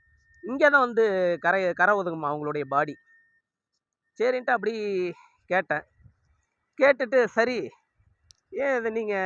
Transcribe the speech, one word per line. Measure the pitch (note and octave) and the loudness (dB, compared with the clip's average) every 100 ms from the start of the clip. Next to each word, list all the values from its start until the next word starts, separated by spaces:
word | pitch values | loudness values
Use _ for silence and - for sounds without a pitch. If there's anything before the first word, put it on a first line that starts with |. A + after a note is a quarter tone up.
| _ _ _ _ | _ _ _ _
இங்க | G3+ C4+ D4 | -8 2 4
தான் | C#4+ | 4
வந்து | B3 A3+ A3 F#3+ F3+ E3+ | 2 2 2 2 0 0
கரை, | E3+ F#3+ F#3 | 0 0 0
கரை | E3+ F3+ G#3 | 2 2 2
ஒதுங்குமா | F3+ E3 D3 | 0 -4 -4
அவங்களுடைய | D3+ D3 D3 C3+ | -4 -6 -6 -2
பாடி. | C#3 D3+ - _ _ _ _ _ _ _ _ _ _ _ - | -2 -2 -6 _ _ _ _ _ _ _ _ _ _ _ -4
சரின்ட்டு | A#3 B3+ B3 | -2 -2 -2
அப்படி | A#3+ G3+ A3+ G#3 F#3+ F3+ D#3+ _ _ - | -2 -2 -4 -4 -2 -4 -6 _ _ -4
கேட்டேன். | F3+ - D3+ - _ - _ _ _ _ _ _ - | -2 -2 -4 -6 _ -20 _ _ _ _ _ _ 2
கேட்டுட்டு, | C#4 C4 B3 C4 A3 | 2 4 2 2 2
"சரி, | A3 A#3 A#3+ - - _ _ _ _ _ _ _ | 2 0 -2 -8 -12 _ _ _ _ _ _ _
ஏன் | - C#4 B3+ | -6 -2 -2
இதை | A3+ | -2
நீங்க | A3 G#3+ G3 | -4 -4 -2